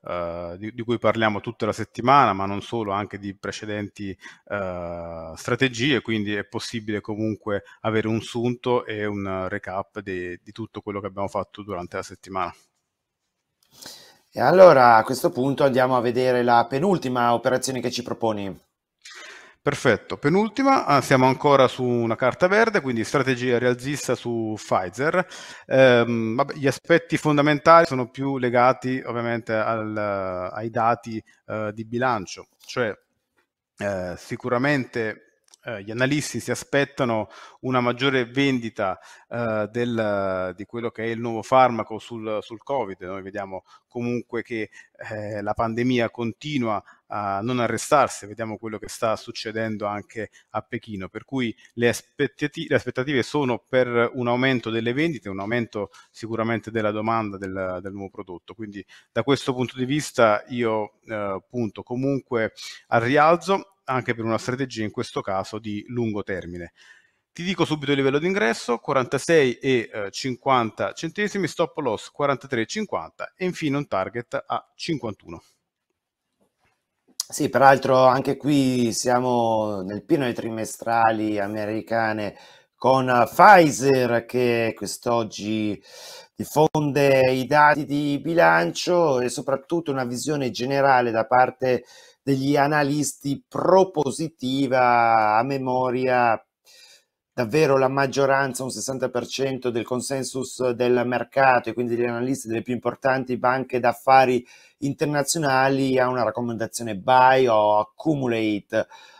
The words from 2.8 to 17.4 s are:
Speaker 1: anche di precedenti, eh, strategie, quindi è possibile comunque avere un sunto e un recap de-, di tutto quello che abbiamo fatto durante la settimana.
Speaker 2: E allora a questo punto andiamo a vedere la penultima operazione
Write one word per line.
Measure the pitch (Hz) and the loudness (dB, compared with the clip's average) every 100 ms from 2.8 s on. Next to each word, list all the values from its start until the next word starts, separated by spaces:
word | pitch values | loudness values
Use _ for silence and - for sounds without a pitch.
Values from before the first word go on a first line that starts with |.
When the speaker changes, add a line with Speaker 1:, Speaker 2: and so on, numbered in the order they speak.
| 104 | -4
Speaker 1:
anche | 98 104 101 | -4 -6 -10
di | 101 98 | -12 -10
precedenti, | 98 - 107 104 104 - 101 92 - - _ | -10 -10 -8 -8 -8 -8 -10 -10 -16 -20 _
eh, | 101 95 90 87 87 85 82 80 80 | -6 -6 -6 -8 -10 -10 -12 -14 -12
strategie, | - 120 135 117 139 120 | -6 -2 -2 0 -2 -2
quindi | - 110 104 | -2 -4 -2
è | 104 | -6
possibile | 101 117 - 117 107 104 | -6 -10 -8 -10 -6 -8
comunque | 104 104 110 101 - 101 - - | -6 -6 -4 -4 -4 -4 -6 -8
avere | 113 110 107 | -2 0 0
un | 113 | -2
sunto | - 120 120 120 127 123 | -4 -4 -4 -2 -2 -2
e | - 107 104 | -2 -6 -6
un | 101 98 95 92 | -6 -6 -6 -6
recap | 101 - 95 - 107 | -8 -8 -8 -8 -12
de-, | 101 92 90 87 | -8 -8 -8 -10
di | - | -16
tutto | 104 110 107 | -14 -12 -12
quello | 107 101 | -10 -8
che | 101 | -8
abbiamo | 98 98 | -8 -6
fatto | 104 92 - | -6 -8 -12
durante | 104 90 87 98 | -12 -10 -8 -10
la | |
settimana. | 92 95 - 95 87 - _ _ _ _ _ _ _ _ _ _ _ - - - - _ _ | -12 -18 -10 -6 -6 -8 _ _ _ _ _ _ _ _ _ _ _ -20 -20 -20 -20 _ _
Speaker 2:
E | - | 0
allora | 123 180 185 135 123 113 | 4 10 10 12 8 8
a | |
questo | 110 123 170 | 4 -2 -2
punto | 123 135 139 | 0 -2 2
andiamo | 139 123 127 127 | 2 4 2 2
a | |
vedere | 120 120 127 123 | 0 0 2 2
la | 120 120 120 | 4 4 4
penultima | 135 190 185 131 127 120 | 0 0 0 0 0 2
operazione | 117 | 2